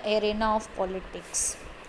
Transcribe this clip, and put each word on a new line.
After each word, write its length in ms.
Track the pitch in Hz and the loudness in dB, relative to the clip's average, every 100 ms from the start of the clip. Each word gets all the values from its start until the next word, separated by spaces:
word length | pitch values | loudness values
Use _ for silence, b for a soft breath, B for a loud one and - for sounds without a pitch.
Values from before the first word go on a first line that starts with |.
| 208 | 4
arena 480 | 214 208 214 220 214 | 4 4 4 4 2
of 200 | - - | 0 -2
politics. 840 | 185 190 - 180 - - - - - - | -2 -2 -6 -10 -4 -2 0 -2 -10 -14